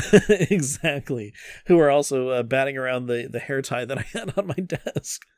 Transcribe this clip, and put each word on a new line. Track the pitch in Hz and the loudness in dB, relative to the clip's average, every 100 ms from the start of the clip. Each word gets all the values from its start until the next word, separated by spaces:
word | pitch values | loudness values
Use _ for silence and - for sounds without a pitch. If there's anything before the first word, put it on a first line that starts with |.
| - | 4
<laughs> | 208 - | 6 6
Exactly. | 202 170 196 139 - 165 143 - 127 104 - - - - | 2 2 0 -2 -4 -4 -4 -4 -6 -8 -14 -20 -8 4
Who | 175 | 6
are | 147 | 6
also, | 143 143 135 127 | 4 2 0 0
uh, | 127 | -2
batting | 117 135 139 135 | 0 0 0 -2
around | 127 127 123 | -4 -2 -2
the, | 120 117 | -4 -4
the | 113 | -8
hair | - 135 | -6 -6
tie | 135 123 120 | -4 -6 -6
that | 135 | -6
I | - | -8
had | 226 208 - | -10 -6 -4
on | 294 | -4
my | |
<laughs> | 143 185 160 - | -6 -6 -8 -6
desk. | - - - - | -8 -8 -10 -16